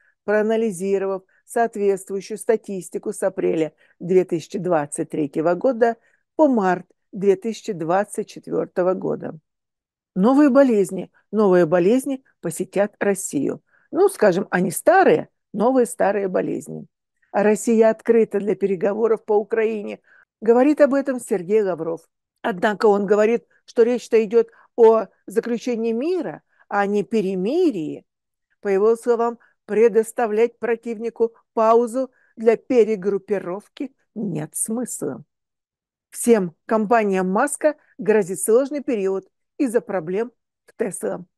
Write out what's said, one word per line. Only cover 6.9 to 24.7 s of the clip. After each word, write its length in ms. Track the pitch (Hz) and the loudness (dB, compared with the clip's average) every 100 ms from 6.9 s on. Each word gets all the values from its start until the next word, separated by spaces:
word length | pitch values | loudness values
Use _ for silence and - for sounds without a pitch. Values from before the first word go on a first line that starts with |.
| _ _ | _ _
две 240 | 196 202 190 | -4 0 0
тысячи 380 | 226 214 - | 0 -8 -8
двадцать 540 | 180 160 185 208 - 208 | -8 -2 0 -2 -6 -10
четвертого 640 | - - 170 165 - 180 | -12 -8 -6 -4 -2 -2
года. 440 | 190 190 151 - 160 _ _ _ _ _ _ _ - | -2 -4 -6 -10 -14 _ _ _ _ _ _ _ 0
Новые 340 | 202 269 302 | 2 4 4
болезни, 600 | 254 277 214 185 190 - _ - | 6 4 4 0 -2 -12 _ -8
новые 340 | 208 208 180 170 | 0 4 4 4
болезни 580 | 180 175 254 277 262 _ _ | 2 4 2 0 -8 _ _
посетят 540 | 175 - 185 185 208 - | -10 -8 -6 -2 -2 -2
Россию. 640 | 202 196 - 147 135 - _ _ _ | -4 -2 -4 -4 -4 -6 _ _ _
Ну, 160 | 269 392 | 0 0
скажем, 400 | - 208 175 226 | 4 2 2 -2
они 180 | 185 185 | -2 -2
старые, 600 | 151 - 370 320 151 - _ _ | -2 4 6 6 4 0 _ _
новые 360 | 196 220 262 233 | -2 0 2 0
старые 400 | - 190 202 196 | 0 -2 0 -2
болезни. 580 | 190 160 - - 156 156 _ _ _ _ | -4 -4 -6 -10 -16 -18 _ _ _ _
А 120 | 208 | 0
Россия 460 | 202 214 - 226 226 | 2 2 2 4 4
открыта 500 | 220 - 226 220 202 | 2 2 2 2 -2
для 160 | 202 190 | -4 -2
переговоров 680 | 196 190 180 208 226 220 - | -2 -2 -2 0 0 -2 0
по 80 | |
Украине, 680 | 208 208 226 226 220 214 208 _ _ _ - | -2 0 -2 -2 -4 -8 -12 _ _ _ -8
говорит 400 | 220 233 269 294 | 2 4 4 4
об 140 | 294 | 4
этом 260 | 277 277 254 | 2 -2 -6
Сергей 440 | - 196 170 214 | -4 -6 0 0
Лавров. 440 | 196 165 160 165 _ _ _ _ | 0 -4 -6 -8 _ _ _ _
Однако 440 | - 185 220 202 220 | -8 -2 -2 2 4
он 200 | 202 202 | 4 2
говорит, 400 | 208 214 233 _ _ _ | 2 2 0 _ _ _
что 180 | - | 0
речь-то 400 | 226 247 - 226 | 2 2 0 0
идет 240 | 220 233 226 _ _ | 2 2 0 _ _